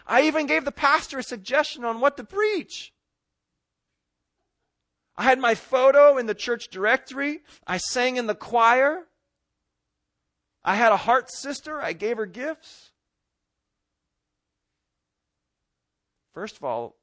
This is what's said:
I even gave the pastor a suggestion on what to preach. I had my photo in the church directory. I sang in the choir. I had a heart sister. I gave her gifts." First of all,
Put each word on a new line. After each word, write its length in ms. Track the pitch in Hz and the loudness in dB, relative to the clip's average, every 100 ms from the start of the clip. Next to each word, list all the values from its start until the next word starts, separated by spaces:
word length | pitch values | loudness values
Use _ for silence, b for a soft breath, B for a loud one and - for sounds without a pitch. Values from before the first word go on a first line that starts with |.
| - | -2
I 180 | 233 | 2
even 200 | 302 302 | 2 0
gave 220 | 294 311 269 | 0 -2 -4
the 40 | |
pastor 500 | - 277 311 - 269 | -2 0 0 -2 -10
a 20 | |
suggestion 640 | - 226 190 277 285 311 233 | -10 -10 -4 -2 -2 -4 -8
on 140 | 226 | -2
what 180 | 277 277 | -2 -2
to 60 | |
preach. 680 | 220 392 427 381 - - - _ _ _ _ _ _ _ _ _ _ _ _ _ _ _ _ _ _ _ _ _ _ - | -10 -2 -2 -2 -8 -16 -18 _ _ _ _ _ _ _ _ _ _ _ _ _ _ _ _ _ _ _ _ _ _ -2
I 60 | |
had 160 | 240 254 | 0 2
my 160 | 240 | 2
photo 640 | 214 - 262 269 285 294 269 | 0 0 2 6 8 8 6
in 80 | 220 | -2
the 80 | |
church 340 | 208 - 233 - | -6 -6 -6 -8
directory. 720 | 190 208 262 - 269 285 302 b b - | -4 0 0 -2 -8 -6 -8 b b -8
I 120 | 180 | -6
sang 400 | - 254 254 254 | -4 -2 -2 -2
in 80 | 226 | -4
the 80 | |
choir. 720 | 208 - 233 226 254 277 339 339 _ _ _ _ _ _ _ _ _ _ _ _ _ _ _ - | -6 -2 2 4 4 2 -2 -10 _ _ _ _ _ _ _ _ _ _ _ _ _ _ _ -4
I 100 | 202 | 2
had 160 | 233 | 4
a 40 | 196 | 4
heart 340 | - 254 233 | 2 0 0
sister. 500 | - 277 269 302 302 | -12 -10 -10 -10 -8
I 120 | 180 | -8
gave 240 | 165 214 220 | -4 -4 -4
her 80 | |
gifts." 640 | 202 196 285 - - - _ _ _ _ _ _ _ _ _ _ _ _ _ _ _ _ _ _ _ _ _ _ _ _ _ _ _ _ _ _ _ _ _ _ _ | -6 -8 -10 -10 -16 -20 _ _ _ _ _ _ _ _ _ _ _ _ _ _ _ _ _ _ _ _ _ _ _ _ _ _ _ _ _ _ _ _ _ _ _
First 240 | 165 208 - | -14 -14 -10
of 80 | |
all, 320 | 135 117 120 _ | -8 -6 -8 _